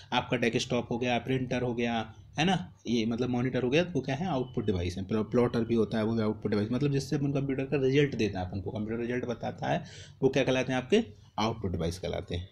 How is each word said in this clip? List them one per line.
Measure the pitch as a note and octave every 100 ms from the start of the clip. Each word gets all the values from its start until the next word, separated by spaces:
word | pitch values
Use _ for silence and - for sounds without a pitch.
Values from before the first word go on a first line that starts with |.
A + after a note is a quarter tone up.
| -
आपका | B2 - B2
डेस्कटॉप | A#2 A#2+ - B2 A2+
हो | A#2+
गया, | B2 A#2
प्रिंटर | A#2+ C3 A#2+ B2
हो | B2+
गया, | A#2 A#2+ A#2 A2+ - - -
है | F3
ना, | F3+ - - -
ये | A#2 A2
मतलब | A#2 B2
मॉनिटर | B2 B2+ B2+
हो | B2
गया, | D3
तो | F3
वो | C3+
क्या | C3+ C3+
है? | F#3
आउटपुट | C3+ B2 - A2
डिवाइस | F#2 F2+ G2
है। |
प्लॉ-, | F#2 A2
प्लॉटर | G#2+ A#2+ A#2+ A#2+
भी | A2+ A#2
होता | G#2 A2+
है, |
वो | A2 A2+
भी |
आउटपुट | G#2+ G#2+ G#2+
डिवाइस, | G#2 A2
मतलब | B2 C#3+
जिससे | C#3 - D3
अपन | C#3+
कंप्यूटर | C#3 C#3 C3+
का | C3+ C#3+ C3
रिजल्ट | C#3 C#3+ A#2
देता | G#2+ F#2
है, | F2+
अपन | G2+
को | F#2
कंप्यूटर | G#2+ G#2+ A2+
रिजल्ट | A#2+ B2 B2
बताता | A#2 A#2+ - C3
है, | D#3+ - - - -
वो | C3+
क्या | C3+
कहलाते | C3 C3 B2+
हैं? | C3
आपके | B2+ G#3+ A3+ - - -
आउटपुट | A2 A2+ F#2+
डिवाइस | E2+ E2 E2+
कहलाते | E2+ E2 E2 F2
हैं। | F2+